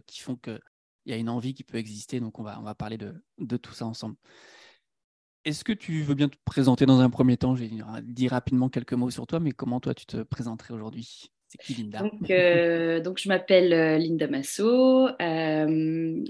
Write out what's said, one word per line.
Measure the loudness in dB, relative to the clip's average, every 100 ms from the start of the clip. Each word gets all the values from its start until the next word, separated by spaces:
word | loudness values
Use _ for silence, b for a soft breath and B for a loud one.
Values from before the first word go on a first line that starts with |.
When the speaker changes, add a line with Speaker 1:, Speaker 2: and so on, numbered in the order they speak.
| -12
Speaker 1:
qui | -16
font | -12 -12
qu'il | -10 -14 _ _ _ _ -10
y |
a | -6
une | -4
envie | -4 -6
qui | -8 -10
peut | -8
exister. | -8 -12 -8 -8
Donc, | -8 -10
on |
va, | -14 -12
on |
va | -12
parler | -10 -10 -10
de, | -12 -14 _ -12
de | -6 -6
tout | -8
ça | -10 -10
ensemble. | -8 -12 -14 b b b b b b b _ _ _ _ _
Est-ce | -8 -6 -6
que |
tu | -6 -4 -4
veux | -2 0
bien | 0
te | -2 -6
présenter | 2 4 6 6
dans | 8
un | 6
premier | 4 4 4
temps ? | 2 0
J'ai | -4 -10 -10 -12
dit | -10 -2 0
rapidement | 0 0 0 0
quelques | -2 -4
mots | -2 -2
sur | -6 -6
toi, | -2
mais | -2
comment | -4 -4 -4
toi, | -4
tu | -6 -8
te | -10
présenterais | -8 -8 -8 -10 -12
aujourd'hui ? | -12 -12 -14 -16 -18 -20 _ _
C'est | -18
qui | -12
Linda ? | -10 -8 -6
Speaker 2:
Donc, | -6 -6 0
euh, | 4 6 4 2 0 0 -2
donc, | -4 -6
je | -2
m'appelle, | -2 6 6 6
euh, | 4 4 2
Linda | 2 -2 -2
Massot, | -4 -6 -2 2 4 6 6 4
euh, | 0 -2 0 0 0 2 2 0 -2 -2 -4